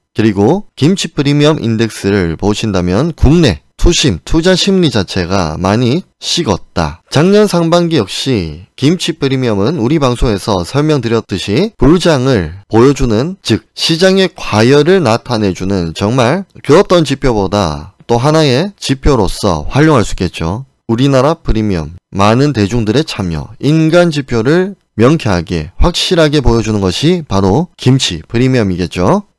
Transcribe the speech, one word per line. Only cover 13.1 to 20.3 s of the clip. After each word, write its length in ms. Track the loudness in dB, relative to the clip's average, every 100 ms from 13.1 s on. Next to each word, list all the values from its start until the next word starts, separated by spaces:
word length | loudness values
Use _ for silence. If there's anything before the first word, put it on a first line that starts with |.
| 0 -2 -6
즉 240 | -4 -4 -4 -8
시장의 560 | -4 0 2 2 0 -4
과열을 680 | -4 0 4 4 4 2
나타내주는 920 | 2 -2 -2 -2 -2 -2 -4 -4 -4
정말 520 | -4 -2 0 0 -2 -6 -10
그 160 | 2 2
어떤 260 | 4 2 0
지표보다 880 | -2 -2 -2 0 0 -2 -4 -12 _ -2
또 100 | 0
하나의 540 | 2 2 2 0 -2 -6
지표로서 880 | -6 -2 0 2 0 0 -2 -2 -2
활용할 340 | 0 2 2
수 100 | 0
있겠죠. 520 | -2 -4